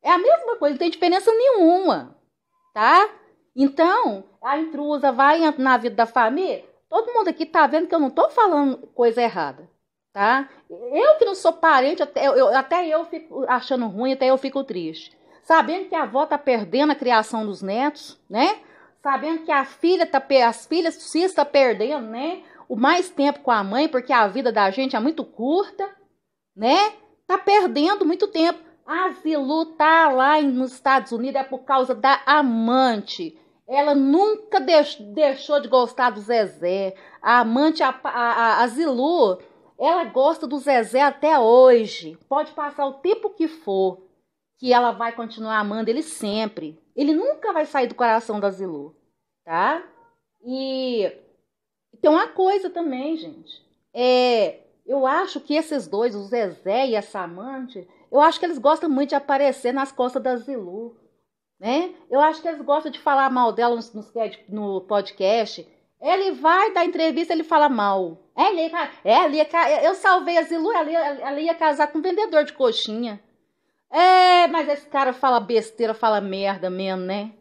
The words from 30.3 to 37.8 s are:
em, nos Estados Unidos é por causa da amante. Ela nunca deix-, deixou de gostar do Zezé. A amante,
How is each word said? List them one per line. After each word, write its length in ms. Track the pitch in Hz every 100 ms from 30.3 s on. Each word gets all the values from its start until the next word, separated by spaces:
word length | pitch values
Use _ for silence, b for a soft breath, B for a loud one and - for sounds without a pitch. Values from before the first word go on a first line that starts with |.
| 302
em, 80 | 285
nos 260 | 254 254
Estados 380 | - 277 269 -
Unidos 280 | 233 254 269
é 40 |
por 160 | 269 262
causa 340 | - 269 254
da 280 | 240 262 277 -
amante. 1120 | 302 277 226 226 254 262 220 202 - 165 _ b b -
Ela 280 | 269 294 285
nunca 640 | 269 311 415 427 - 392
deix-, 360 | 277 320 294 -
deixou 640 | 208 247 294 269 - 294
de 80 | 233
gostar 420 | 254 240 247 247
do 100 | 196
Zezé. 760 | 208 240 196 147 175 190 190 190 B B
A 180 | - 240
amante, 440 | 226 233 311 311